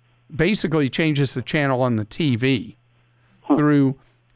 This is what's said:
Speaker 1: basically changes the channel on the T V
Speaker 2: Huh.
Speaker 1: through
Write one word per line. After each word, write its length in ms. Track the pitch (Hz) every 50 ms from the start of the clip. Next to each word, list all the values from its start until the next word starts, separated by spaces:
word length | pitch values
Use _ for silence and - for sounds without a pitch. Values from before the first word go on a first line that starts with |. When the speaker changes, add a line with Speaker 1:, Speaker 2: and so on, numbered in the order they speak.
| _ _ _ _ _ _ -
Speaker 1:
basically 540 | 120 156 180 220 - - 185 143 160 147 127
changes 420 | - - 170 156 151 139 143 131 -
the 80 | 131
channel 400 | 117 - - 156 143 139 135 123
on 160 | 131 127 120
the 80 | 110 107
T 320 | - - - 170 147 123
V 400 | 107 120 135 135 110 - - - _ _ _ _ _ _ _ _ _ _ _ _ _
Speaker 2:
Huh. 160 | _ - 147
Speaker 1:
through 420 | 147 147 147 147 143 139 135 135 - _ _ _ _ _ _ _